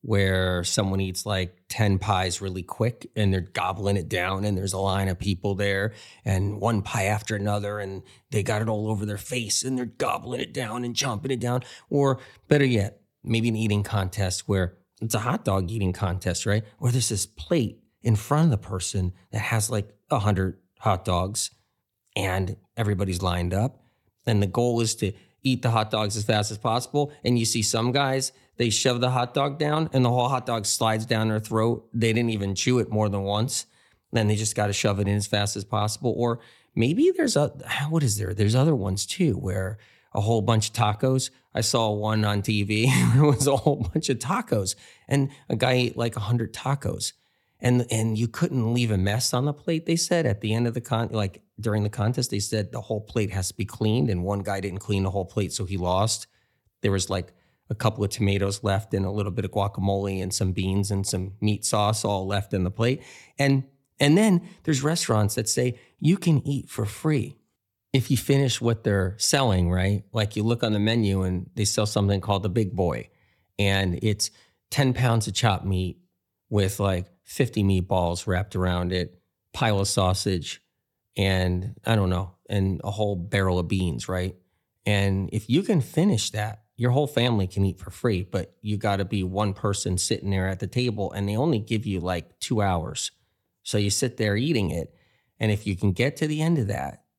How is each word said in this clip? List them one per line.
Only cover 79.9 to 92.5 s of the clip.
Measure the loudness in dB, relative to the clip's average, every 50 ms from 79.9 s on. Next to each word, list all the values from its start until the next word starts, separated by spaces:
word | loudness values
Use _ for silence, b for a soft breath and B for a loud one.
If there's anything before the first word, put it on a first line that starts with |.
| 0 2 2 2 2 0 0 -2 -2 -2 -4 -8 -12 -14 _ _ _ _ _ _ _ _ _ _ _
and | 0 0 2 2 2 2 2 0 0 -4 -6 -10 -8 _
I | 0 2
don't | 2 4 2
know, | 0 0 -2 -6 -10 _ _
and | -2 0 2 2 2 0 -2 -4
a | -6
whole | -2 -2 -2 -2 -2
barrel | -4 -4 -2 0 0 2 2 2
of | 0 0
beans, | 0 0 0 0 0 -2 -4 -6
right? | -4 -4 -4 -4 -4 -6 _ _ _ _ _ _ _ _ _ _
And | 0 2 2 2 2 2 0 -2 -2 -4
if | -6 -2 2
you | 0 0 2
can | 2 2 0
finish | 0 0 0 2 2 4 2 2 -2 -4
that, | -4 -6 -6 -6 -8 -14 _ _ _
your | -2 0 2
whole | 4 2 2
family | 0 0 0 2 2 2 2 0
can | 0 0 2 0
eat | 0 0 -4
for | -12 -16
free, | -14 -2 0 0 0 0
but | -2 -2 -4 -4 -4 -4 _ _
you | -6 -4 -4
gotta | -2 0 0 0 0 -2
be | -2 -2 -2 -2
one | -2 -2 0 -2 -2 -2
person | -2 -2 -2 -2 0 -2 -2 -2
sitting | -2 0 -2 -2 -2 -2 -2
there | 0 0 0
at | -2 -2 -4
the | -6
table, | -4 -2 0 0 0 0 -2 -4 -4 -4
and | -4 -4
they | -2 0
only | 0 2 2 2
give | 0 0 -2 -2 -2 -2
you, | -2 -4 -2
like, | -2 -2 -4 -4 -6 -10 _
two | _ -4 -2